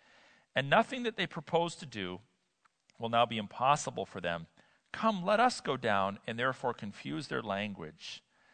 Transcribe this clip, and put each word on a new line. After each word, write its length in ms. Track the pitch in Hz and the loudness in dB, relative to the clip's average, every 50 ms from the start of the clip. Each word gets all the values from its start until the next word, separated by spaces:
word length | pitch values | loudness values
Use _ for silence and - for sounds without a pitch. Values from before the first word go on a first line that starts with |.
| _ _ - - - - - _ _ _ _ | _ _ -20 -20 -20 -20 -20 _ _ _ _
"And 140 | 131 139 139 | -4 2 4
nothing 340 | 160 214 226 - 262 254 240 | 4 4 4 2 -4 -4 -4
that 120 | 220 220 | -4 -2
they 120 | - 180 | -2 -4
propose 480 | - - 170 - - - 165 170 170 - | -4 -4 -10 -4 0 2 2 2 0 -4
to 80 | - 175 | -8 -12
do 360 | 131 - 107 92 90 92 107 - _ _ _ _ _ _ _ _ _ _ _ _ _ _ - | -8 -6 -4 -4 -4 -6 -8 -12 _ _ _ _ _ _ _ _ _ _ _ _ _ _ -6
will 100 | 117 113 | -4 2
now 160 | 117 117 120 | 4 4 4
be 120 | 113 117 | 4 2
impossible 680 | 110 104 98 - - 123 135 147 - - - - 104 98 | -4 -6 -6 -4 2 4 4 4 4 2 -4 -4 -4 -6
for 160 | - - 98 | -6 -6 -4
them. 260 | 87 85 85 82 82 - _ - _ _ _ _ _ _ | -2 -2 -2 -2 -6 -10 _ -20 _ _ _ _ _ _
Come, 320 | - - 226 226 208 180 170 | -6 0 0 2 2 2 2
let 160 | 196 214 226 | 2 4 6
us 220 | 240 247 - - | 6 4 4 0
go 160 | - 160 135 | -2 -2 -2
down 420 | 127 123 113 101 98 95 98 101 - - | 0 2 2 4 4 4 2 0 -4 -6
and 100 | 120 113 | -6 -2
therefore 360 | 117 123 131 123 - - 123 117 | 0 0 0 0 0 -2 -2 -2
confuse 540 | - 113 101 - - - 135 151 160 139 | -2 -8 -10 -10 -8 -8 -6 -6 -6 -6
their 140 | - 143 127 | -4 -4 -4
language, 800 | 117 107 98 98 104 107 98 90 80 78 80 - - - - - - _ _ _ _ _ | -2 -2 -2 -2 -2 -4 -6 -8 -10 -12 -12 -14 -14 -12 -12 -14 -16 _ _ _ _ _